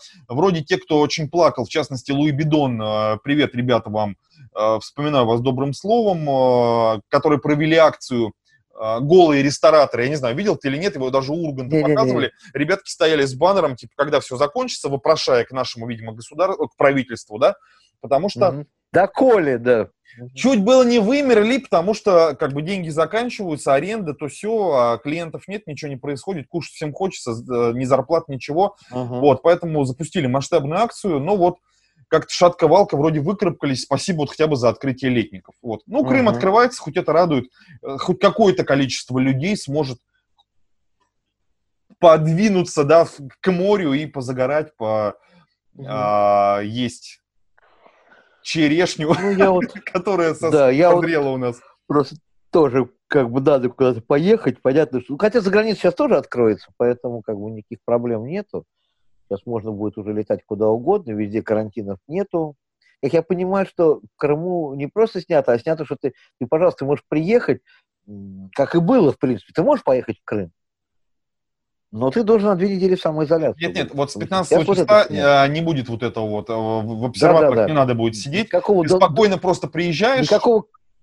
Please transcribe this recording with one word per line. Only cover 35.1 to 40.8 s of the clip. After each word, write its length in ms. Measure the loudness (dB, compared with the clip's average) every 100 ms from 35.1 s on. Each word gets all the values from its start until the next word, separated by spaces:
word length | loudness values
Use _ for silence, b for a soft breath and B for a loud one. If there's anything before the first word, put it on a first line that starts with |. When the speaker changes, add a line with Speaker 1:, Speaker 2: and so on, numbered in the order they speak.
Speaker 1:
летников. 460 | 0 -2 -8 -20 _
Вот. 200 | -12 -10 -6
Ну, 180 | -2
Крым 240 | 0 2 2
Speaker 2:
Ага. 80 | 0
Speaker 1:
открывается, 440 | 2 4 2 -2
хоть 160 | -8 -4
это 160 | 0
радует, 340 | 2 2 0 -4 b b b
э, 140 | -12 -6
хоть 220 | -4 0
какое-то 440 | 0 4 2 2
количество 540 | 0 0 -2 -6 -6 -2
людей 380 | 0 0 -2 -4
сможет 420 | -4 -4 -4 -8 _ _ _ _ _ _ _ _